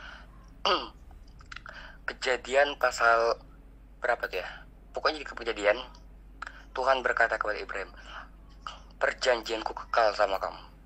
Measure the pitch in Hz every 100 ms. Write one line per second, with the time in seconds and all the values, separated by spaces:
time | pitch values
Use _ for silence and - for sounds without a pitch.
0 | - - - - - - 196 170 117 -
1 | - - - - - - - - - -
2 | - - 131 123 - 135 147 143 127 -
3 | 117 117 117 - - - - - - -
4 | - 117 - 92 - - - - - -
5 | 143 151 - - 117 107 101 120 131 -
6 | - - - - - - - - 127 131
7 | 120 113 113 110 107 98 98 98 95 -
8 | - - - - - - - - - -
9 | 135 - 127 117 110 110 110 - - 120
10 | 107 101 98 95 90 87 - -